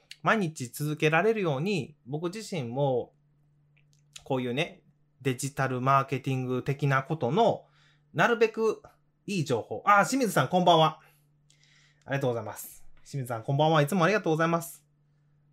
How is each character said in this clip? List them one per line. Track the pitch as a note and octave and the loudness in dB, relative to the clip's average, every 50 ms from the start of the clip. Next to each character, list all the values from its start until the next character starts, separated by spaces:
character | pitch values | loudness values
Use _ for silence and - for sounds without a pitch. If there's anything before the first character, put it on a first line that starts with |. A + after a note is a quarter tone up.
| _ - - _ | _ -20 -14 _
毎 | - E3+ G#3+ A3 | 0 0 2 2
日 | G3 D#3 D#3 - B2+ A#2 | 0 -2 -4 -8 -10 -10
続 | - - D3 D3+ D3+ | -10 -8 -6 -6 -2
け | D3 D#3+ D3+ | 0 0 2
ら | D#3 E3 F#3 | 4 4 2
れ | A3 A3+ | 2 2
る | A3 | 0
よ | F#3+ E3 C#3 | 0 -2 -2
う | C3 | -2
に、 | D#3 G3+ G#3 E3 A#2+ - - _ _ | -2 -2 -2 -2 -4 -6 -12 _ _
僕 | A2+ C#3 D3+ F3 F3 | -10 -8 -6 -6 -6
自 | F3+ A3+ G#3 - F#3+ | -8 -8 -12 -8 -8
身 | E3 B2+ A#2 | -6 -6 -4
も、 | A#2+ C3+ C#3+ C3+ B2+ A#2+ - - _ _ _ _ _ _ _ _ _ _ _ _ _ _ _ _ _ _ _ _ - - | -2 -2 0 0 0 0 -2 -4 _ _ _ _ _ _ _ _ _ _ _ _ _ _ _ _ _ _ _ _ -20 -14
こ | - - C#3 | -8 -4 -4
う | C3 | -4
い | B2+ B2 | -2 -4
う | A#2+ | -4
ね、 | C#3 E3+ G3+ - - _ _ _ _ _ _ _ - - | -4 -4 -6 -8 -18 _ _ _ _ _ _ _ -6 -4
デ | C#3 B2+ | -4 -4
ジ | - C#3+ C3+ - | -4 -6 -6 -4
タ | - C3+ | -4 -4
ル | C3 C3 B2+ | -2 -2 -2
マ | B2 C3+ C#3 C#3 | 2 4 4 4
ー | C3 | 2
ケ | - C#3 B2+ | 0 -4 -6
テ | - C#3 | -4 -4
ィ | C3 | -4
ン | C3 B2+ | -4 -2
グ | B2 B2+ B2 | -4 -4 -4
的 | - - C#3 C#3+ D3 | -2 -4 -4 0 0
な | C#3 C#3 C3+ | 0 2 0
こ | C3+ - D#3+ | 0 -2 -4
と | D#3+ C3 A#2 | -2 -2 0
の、 | D#3 G#3 A#3 G3 - - - _ _ _ _ _ _ _ _ _ | 2 2 2 2 2 -2 -6 _ _ _ _ _ _ _ _ _
な | - D3 F3+ A3+ | -2 0 2 2
る | A#3+ | 2
べ | A3+ A#3 A3 | 2 2 0
く | - A3 A3 A3 - - - - _ _ _ _ _ _ _ | 0 0 -2 -2 -2 -4 -8 -20 _ _ _ _ _ _ _
い | - G3+ F#3 | -6 -4 -2
い | C#3+ | -2
情 | - B2+ G#2+ | 0 -2 -2
報。 | - - A2+ G2+ - | -2 -4 -8 -2 2
あ、 | - G#3 G3+ F#3+ | 4 6 6 4
清 | - B3+ C#4 | 4 2 0
水 | C4 G3 | 0 0
さ | - E3+ C3 | 2 0 0
ん、 | B2 | 2
こ | F3+ F3+ | 2 2
ん | F3 | 4
ば | F3 E3+ | 6 6
ん | D#3+ | 6
は。 | D#3 D#3 - - _ _ _ _ _ _ _ _ _ _ _ _ _ _ _ _ _ _ _ _ - | 6 4 2 -4 _ _ _ _ _ _ _ _ _ _ _ _ _ _ _ _ _ _ _ _ -8
あ | - | -4
り | C3+ | -4
が | C#3 | -2
と | C3+ | -2
う | B2+ | -2
ご | A#2 | -2
ざ | A2+ | -4
い | G#2 | -6
ま | G#2 - - | -10 -12 -14
す。 | - - - - - - - - - | -14 -18 -18 -20 -20 -20 -20 -20 -18
清 | - - C#3 | -12 -10 -8
水 | B2+ B2 | -8 -6
さ | B2 A2+ | -8 -6
ん、 | |
こ | A2 - C#3 | -4 -2 2
ん | |
ば | C#3+ D3+ | 2 4
ん | D#3+ | 4
は。 | E3 D#3 | 4 4
い | C#3+ | 4
つ | C#3+ D3+ | 2 2
も | D3 D#3+ | 2 2
あ | F3+ | 2
り | |
が | G#3 G#3 | 2 0
と | F#3+ F3 | 0 0
う | D#3 | 0
ご | |
ざ | D#3 E3 | 2 2
い | E3 | 2
ま | E3+ E3+ | 0 0
す。 | D#3+ - - - _ _ _ _ _ _ _ _ _ _ _ _ _ _ | -2 -6 -14 -18 _ _ _ _ _ _ _ _ _ _ _ _ _ _